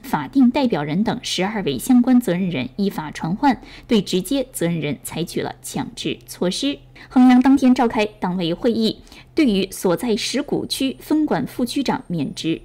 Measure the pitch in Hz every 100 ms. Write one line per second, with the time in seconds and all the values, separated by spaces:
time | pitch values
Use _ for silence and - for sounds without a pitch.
0 | - - 269 277 247 294 254 170 147 160
1 | 220 156 - - 185 220 165 127 - 247
2 | 240 247 202 175 190 143 123 - 196 190
3 | 151 - 160 196 285 247 - - - 226
4 | 190 190 180 277 - - 165 170 147 143
5 | - - 170 - - - - - - -
6 | 170 - - - 180 - 277 - - -
7 | - 254 254 254 262 277 254 254 240 226
8 | 214 - 190 185 170 180 247 220 220 -
9 | - - - - 285 196 185 - 190 170
10 | 247 214 - 247 294 - - - 269 -
11 | - 311 302 202 147 - 247 285 247 196
12 | - 170 139 - 156 165